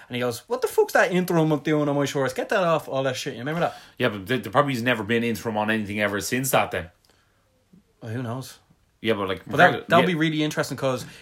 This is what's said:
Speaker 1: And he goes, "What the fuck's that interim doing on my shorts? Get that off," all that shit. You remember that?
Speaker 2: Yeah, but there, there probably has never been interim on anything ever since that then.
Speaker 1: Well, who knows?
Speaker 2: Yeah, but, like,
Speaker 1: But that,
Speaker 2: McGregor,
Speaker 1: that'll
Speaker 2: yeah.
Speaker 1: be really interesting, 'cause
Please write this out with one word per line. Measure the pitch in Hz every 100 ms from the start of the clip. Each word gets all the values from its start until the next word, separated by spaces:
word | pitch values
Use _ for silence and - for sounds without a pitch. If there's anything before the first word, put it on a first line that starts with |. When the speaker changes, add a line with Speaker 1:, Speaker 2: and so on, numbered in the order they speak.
| -
Speaker 1:
And | 123
he |
goes, | 123 113 -
"What | 247
the | 427
fuck's | - 415
that | 254 190
interim | 185 180 170 156 151
doing | 156 151 147
on | 143
my | 139
shorts? | 147 131
Get | 175 285
that | 220
off," | 170 156 -
all | 135
that | 135 117
shit. | 143
You | 117
remember | 127 165
that? | 147 - - -
Speaker 2:
Yeah, | 120
but | 104 95
there, | 127
there | 104
probably | 120 143
has | 123
never | 120 117
been | 101 117
interim | 117 110 117 107
on | 107
anything | 110 101 104
ever | 104 101
since | 90 123 135
that | 127 104
then. | 95 87 _ _ _ _ _ _ _ _ 180 _ _
Speaker 1:
Well, | 113
who | 117
knows? | 117 123 117 - _ _ _ _
Speaker 2:
Yeah, | 110
but, | 104 95
like, | 92 -
Speaker 1:
But | 139
that, | 175
Speaker 2:
McGregor, | - -
Speaker 1:
that'll | 170
Speaker 2:
yeah. | 180
Speaker 1:
be | 165
really | 160 151
interesting, | 151 160 147 131
'cause | 135 127 - -